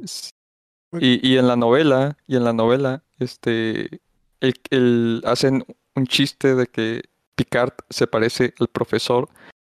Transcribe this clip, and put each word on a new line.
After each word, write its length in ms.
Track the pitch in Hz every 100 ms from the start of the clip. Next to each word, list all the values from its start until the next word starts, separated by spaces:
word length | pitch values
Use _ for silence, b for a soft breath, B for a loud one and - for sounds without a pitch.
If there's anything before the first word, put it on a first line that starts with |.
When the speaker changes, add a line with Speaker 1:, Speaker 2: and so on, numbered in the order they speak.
Speaker 1:
Sí. 260 | 196 - - - _ _ _ _ _
Speaker 2:
Ok. 100 | 170
Speaker 1:
Y, 260 | 131 123 131
y 100 | 131
en 80 | 123
la 80 |
novela, 640 | 120 117 131 160 131 143 147 -
y 80 | 127
en 80 |
la 80 | 120
novela, 520 | 113 113 131 135 131 _ -
este, 840 | 127 - 123 113 113 107 - - _ _ _ _
el, 140 | 131 - -
el, 520 | 135 123 120 117 113
hacen 400 | - 123 135 135 - - _
un 120 | - 131
chiste 480 | - 139 - 135
de 120 | 127 123
que 360 | - 110 113 - _ _ -
Picard 360 | - 120 127 - -
se 160 | - 120
parece 480 | 113 113 - 123 -
al 100 | 120
profesor, 600 | - - 113 - 123 - _ B B _